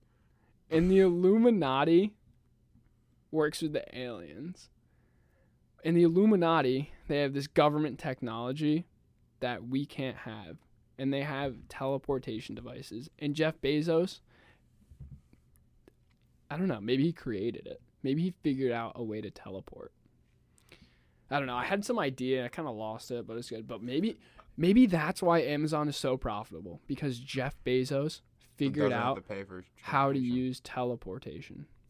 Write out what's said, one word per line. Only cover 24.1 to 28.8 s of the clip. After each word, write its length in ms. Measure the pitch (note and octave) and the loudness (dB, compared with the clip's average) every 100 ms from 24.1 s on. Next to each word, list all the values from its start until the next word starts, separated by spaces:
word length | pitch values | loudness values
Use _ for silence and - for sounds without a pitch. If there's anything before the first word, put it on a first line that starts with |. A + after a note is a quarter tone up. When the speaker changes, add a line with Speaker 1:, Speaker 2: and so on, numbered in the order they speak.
| - - - - - | -4 -14 -20 -16 0
Speaker 1:
maybe 300 | E3 G#3 B3+ | 4 8 6
that's 360 | E3+ D3+ F#3 | 6 0 0
why 180 | F3 E3+ | 2 4
Amazon 480 | C#3 D3 D#3 D3+ D3+ | 2 0 0 0 -2
is 80 | C#3 | -2
so 200 | C#3 B2+ | -2 -2
profitable, 640 | B2 G#2 A2 E2 F2+ E2+ - | -2 -6 -8 -12 -14 -14 -10
because 320 | C#3 D3 A#2 | -6 -4 -6
Jeff 380 | C3+ C3+ C3 - | -6 -6 -6 -4
Bezos 560 | - B2+ C3 C#3 D3+ - _ _ _ - | 0 0 2 0 -2 -6 _ _ _ -2
Speaker 2:
He 100 | C#3 | -2
Speaker 1:
figured 240 | C#3+ | 2